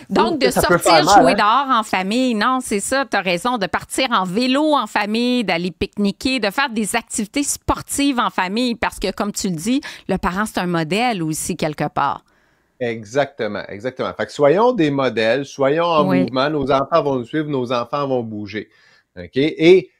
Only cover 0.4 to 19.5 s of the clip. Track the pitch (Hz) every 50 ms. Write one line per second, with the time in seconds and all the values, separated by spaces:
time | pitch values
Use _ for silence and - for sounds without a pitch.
0.4 | - - - 190 - - 175 170 - 185 170 156 147 170 202 196 254 254 254 202
1.4 | 214 208 226 262 285 269 262 226 214 - - 190 185 190 220 254 262 254 233 208
2.4 | 214 247 262 262 247 - 233 196 - - 262 269 269 262 - 202 175 190 175 175
3.4 | - 247 247 233 190 170 - - - - - - 262 254 240 202 185 185 175 220
4.4 | 254 254 262 277 311 311 294 269 220 208 - 214 208 202 214 226 240 247 247 247
5.4 | 233 185 175 170 175 185 160 - - - _ - 208 202 - - - 262 262 262
6.4 | 208 202 190 - 277 277 220 226 214 180 - 233 - - - - 214 - - 285
7.4 | 285 - - - _ - 277 - - - - - 285 285 269 240 220 190 - -
8.4 | 185 180 196 233 254 247 233 - - 180 - - - 190 - - 214 208 202 -
9.4 | - 196 175 151 165 226 254 285 - - - - - - 185 180 - 185 175 196
10.4 | 214 214 - 226 185 175 175 165 165 151 180 214 240 254 226 180 160 156 156 -
11.4 | - - 175 - 175 156 151 - 151 151 - 143 139 139 - - - _ _ _
12.4 | _ _ _ _ _ _ _ - 127 117 113 113 107 101 110 143 139 135 - -
13.4 | 117 104 104 95 - - 95 101 107 127 123 - 117 95 87 - 110 - - -
14.4 | 143 143 156 196 233 247 254 208 160 147 139 139 135 123 113 113 110 110 120 139
15.4 | 143 - - - 135 135 147 165 170 175 165 151 147 143 139 135 131 117 120 131
16.4 | 135 151 156 147 135 131 139 135 135 - 170 165 143 143 135 127 117 - - 156
17.4 | 156 147 147 131 123 113 131 120 117 - - 143 143 139 131 123 117 113 107 104
18.4 | 104 98 104 107 - - _ _ _ _ _ _ _ _ _ 90 87 87 - 131
19.4 | 147 160